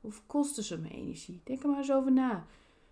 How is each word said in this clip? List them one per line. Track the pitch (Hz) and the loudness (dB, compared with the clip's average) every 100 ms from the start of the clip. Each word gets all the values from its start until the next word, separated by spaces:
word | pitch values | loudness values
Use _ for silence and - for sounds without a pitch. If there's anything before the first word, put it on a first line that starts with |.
of | 226 208 _ | -14 -16 _
kosten | 294 285 - | 0 0 0
ze | 208 165 | -4 -6
me | 160 | -8
energie? | - - 160 - 175 | -8 -10 -10 -12 -16
Denk | - 262 | -8 -4
er | 285 | 0
maar | 277 | 0
eens | 277 | 2
over | 269 262 | 2 6
na. | 262 262 196 - - _ _ _ | 4 4 0 -6 -20 _ _ _